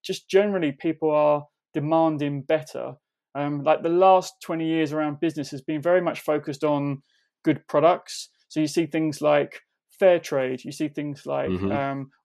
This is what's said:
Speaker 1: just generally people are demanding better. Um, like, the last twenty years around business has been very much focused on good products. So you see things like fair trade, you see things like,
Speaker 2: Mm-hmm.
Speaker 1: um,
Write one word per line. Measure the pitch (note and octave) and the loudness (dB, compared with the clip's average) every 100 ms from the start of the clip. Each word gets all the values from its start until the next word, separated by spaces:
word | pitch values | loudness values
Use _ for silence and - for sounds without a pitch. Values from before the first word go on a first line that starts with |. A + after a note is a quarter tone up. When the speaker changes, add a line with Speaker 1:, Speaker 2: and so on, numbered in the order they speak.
Speaker 1:
just | - F#3+ - | -10 -10 0
generally | F#3+ G#3 F#3+ D#3 | 2 4 2 -2
people | C#3 E3 D#3 D#3+ | -2 -4 -2 0
are | D3+ D3+ D3 C#3+ _ _ | 2 4 2 -2 _ _
demanding | D#3 D3 E3 D#3+ D3+ D3 C#3+ | -6 0 2 2 0 -2 -4
better. | B2+ D#3 C#3+ C3 B2 C3+ _ _ _ | -2 -2 -2 -10 -10 -12 _ _ _
Um, | C#3 D3 D3 | -8 -6 -2
like, | C#3 D#3 | 0 0
the | E3 | 0
last | F3 F#3+ F#3 F#3 - | 4 6 6 2 -10
twenty | - E3 D#3+ | -8 -4 -2
years | D#3+ D3+ | 0 -2
around | D3+ D3+ D3 | -2 -4 -2
business | E3 D3+ - | -4 -4 -8
has | C#3 | -10
been | - D#3 | -6 -4
very | E3 F3+ | 2 2
much | E3+ - | 2 -4
focused | - D3+ D3 C#3+ | -2 -4 -4 -4
on | D3+ C#3+ C#3+ C#3 _ _ _ _ | -2 0 -2 -6 _ _ _ _
good | D#3+ D3 - | -2 -2 -2
products. | D3 D#3+ F3+ - - - _ _ | 2 4 2 -2 -16 -16 _ _
So | D#3 | -4
you | D3+ | -2
see | E3+ D#3 | 0 -2
things | E3 D#3 C#3+ | -2 -2 0
like | D3+ D3 C#3+ - _ _ _ | 2 2 2 -6 _ _ _
fair | - F#3+ F3 | 2 4 4
trade, | - C#3 B2+ B2+ | 2 -4 -2 -4
you | C#3+ | -8
see | D3 D3+ | -8 -6
things | D3 D3 C#3+ C#3+ | -6 -8 -8 -6
like, | C#3 C#3 | -4 -2
Speaker 2:
Mm-hmm. | F2+ G2 | -2 -2
Speaker 1:
um, | C#3 C#3 C#3 C3+ _ | -2 -4 -6 -10 _